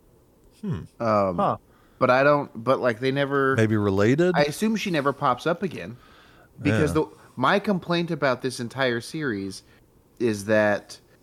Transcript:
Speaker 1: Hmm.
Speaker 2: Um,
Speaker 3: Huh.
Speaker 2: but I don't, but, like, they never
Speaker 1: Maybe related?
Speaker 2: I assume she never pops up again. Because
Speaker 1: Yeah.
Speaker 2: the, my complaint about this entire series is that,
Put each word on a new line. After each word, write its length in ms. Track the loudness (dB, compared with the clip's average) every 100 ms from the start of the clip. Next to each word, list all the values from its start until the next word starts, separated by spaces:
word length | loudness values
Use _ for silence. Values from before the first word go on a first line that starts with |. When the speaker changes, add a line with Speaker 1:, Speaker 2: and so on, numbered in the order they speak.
| _ _ _ _ _ _
Speaker 1:
Hmm. 180 | -8 -8 -10 -6
Speaker 2:
Um, 380 | 0 2 2 0
Speaker 3:
Huh. 200 | -2 -2 -10 _ _ _
Speaker 2:
but 100 | 2
I 140 | 4
don't, 260 | 4 2 0 -6
but, 160 | -2 0
like, 200 | 0 0
they 120 | -2
never 440 | 0 0 0 2 2
Speaker 1:
Maybe 220 | 2 2
related? 560 | 2 4 4 4 2 2
Speaker 2:
I 80 |
assume 320 | 0 0 -2 -2
she 160 | -2
never 220 | 0 -2
pops 320 | 0 0 0 -2
up 160 | -4
again. 340 | -6 -8 -12 -16 -20 -20 -20 -20 _ -6
Because 300 | -2 2 2
Speaker 1:
Yeah. 100 | 0
Speaker 2:
the, 60 | -2 -8 -16 -2
my 240 | 0 2
complaint 520 | 0 -4 -2 -4 -4
about 300 | -2 -2 0
this 180 | -4 -6
entire 400 | -8 -2 -2 -2
series 600 | -6 -8 -6 -6 -8 -10 -18 _ _ _ _ -4
is 260 | -2 -2 0
that, 520 | 2 4 0 -6 -20 _ _